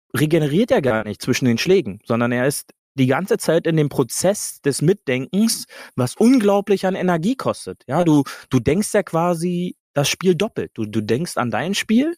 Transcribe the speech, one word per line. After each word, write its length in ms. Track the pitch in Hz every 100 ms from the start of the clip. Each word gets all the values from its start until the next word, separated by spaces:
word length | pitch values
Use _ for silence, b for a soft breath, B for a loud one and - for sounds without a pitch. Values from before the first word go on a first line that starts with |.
| _ 123
regeneriert 540 | 151 165 151 160 247
er 140 | 247
gar 200 | 131 110
nicht 200 | 107 101
zwischen 220 | - 120 127
den 120 | 113
Schlägen, 420 | - 190 117 95 -
sondern 260 | 117 120
er 140 | 123 131
ist 280 | - - _ _ -
die 120 | 127
ganze 300 | 131 190 220
Zeit 280 | - 165 -
in 120 | 160
dem 100 | 147
Prozess 720 | - 127 - 180 214 - -
des 200 | 143 135
Mitdenkens, 840 | 147 202 - 127 135 185 220 - - B B -
was 200 | 123 -
unglaublich 720 | 226 269 202 202 196 196 190
an 100 | 185
Energie 400 | 180 170 175 269
kostet, 480 | 123 107 - 92 -
ja. 160 | 143
Du, 200 | 170 147 139 B B
du 100 | 127
denkst 340 | 113 165 208
ja 100 | 214
quasi 720 | - 165 175 170 175 175 180 - _
das 140 | - 143
Spiel 280 | - 190 165
doppelt. 360 | 208 - 87 -
Du, 100 | 107
du 160 | 110
denkst 360 | 107 117 170 -
an 120 | 120
dein 240 | 110 156
Spiel, 420 | 202 - 220 302